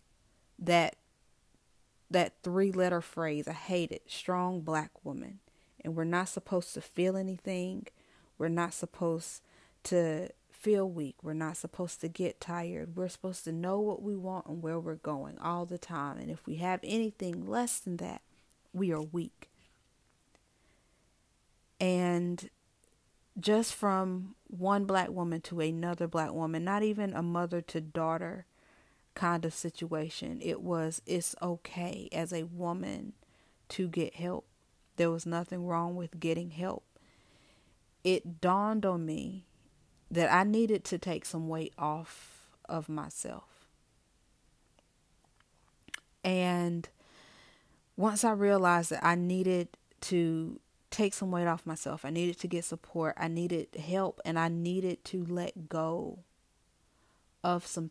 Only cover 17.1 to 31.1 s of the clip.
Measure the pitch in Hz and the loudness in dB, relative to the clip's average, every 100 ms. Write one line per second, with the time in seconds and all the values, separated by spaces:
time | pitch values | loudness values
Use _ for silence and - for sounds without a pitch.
17.1 | - 185 175 185 220 240 - - 175 - | -2 -6 -4 -2 0 0 -2 -2 -4 -6
18.1 | - - _ _ - _ 185 185 160 156 | -10 -14 _ _ -20 _ -2 0 0 -2
19.1 | 175 165 - - _ _ _ _ _ _ | -4 -4 -8 -20 _ _ _ _ _ _
20.1 | _ _ _ _ _ _ _ _ _ _ | _ _ _ _ _ _ _ _ _ _
21.1 | _ _ _ _ _ _ - 185 180 180 | _ _ _ _ _ _ 0 4 4 4
22.1 | 175 175 175 - - _ _ _ _ _ | 4 2 -2 -6 -18 _ _ _ _ _
23.1 | _ _ - 180 214 226 - 208 190 190 | _ _ -4 4 4 4 2 2 4 2
24.1 | 185 190 - - 175 180 202 196 190 180 | 0 -4 -10 -14 -2 2 4 4 2 2
25.1 | 180 175 165 - 170 156 165 170 175 170 | 0 0 -2 -2 -2 0 0 -2 -2 0
26.1 | 165 156 160 160 165 170 202 214 208 202 | 0 0 0 -2 -2 0 2 2 2 0
27.1 | 185 170 175 175 175 165 165 160 160 160 | 0 0 0 0 -2 -4 -6 -4 -2 0
28.1 | 165 170 180 175 _ _ - _ _ _ | 0 -2 -8 -12 _ _ -20 _ _ _
29.1 | - 175 170 165 - 170 - 165 160 156 | -2 2 2 0 -4 -6 -6 -4 -4 -4
30.1 | - - 165 165 - 175 170 160 165 - | -6 -8 -6 -4 -4 -2 0 0 -4 -2